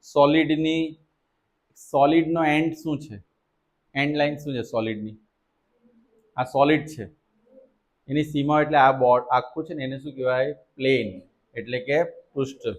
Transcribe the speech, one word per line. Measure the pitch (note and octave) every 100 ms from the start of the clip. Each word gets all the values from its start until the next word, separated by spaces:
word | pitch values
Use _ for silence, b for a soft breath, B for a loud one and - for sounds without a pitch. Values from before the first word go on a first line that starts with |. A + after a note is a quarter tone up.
સોલિડની, | - D3 C#3+ D#3 D3 D3+ D#3 D#3+ D#3+ D#3+ _ _ _ _ _ _ _ _
સોલિડનો | - C#3+ C#3+ E3 D#3+ E3
એન્ડ | D#3+ D3+ D#3+ D#3+
શું | D#3+ D3
છે? | - G2+ - _ _ _ _ _ _
એન્ડ | C#3 C#3+ D3
લાઇન | D3 D3
શું | D3 C3
છે |
સોલિડની? | A2+ A#2 A2 G#2+ G#2+ G#2+ _ _ _ _ _ _ _ _ _ _ _ -
આ |
સોલિડ | B2+ C3+ C#3 D3+ D3+
છે, | - G2 _ _ _ _ - _ _ _ _ -
એની | C#3
સીમાઓ | D3+ D3 C#3 D3+
એટલે | D3 D3+
આ | C3+
બોર્ડ | C3+ B2 B2 A#2+
આખું | B2+ - - D#3+
છે |
ને, | D#3+
એને | C3 C#3
શું | C#3+ C3+
કહેવાય? | B2+ B2+ C3
પ્લેન | - _ - C3 C3+ G#2+ F#2 - _ _ A#2
એટલે | G#2+ B2
કે | - D3
પૃષ્ઠ. | E3+ - _ C#3 C3+ - A#2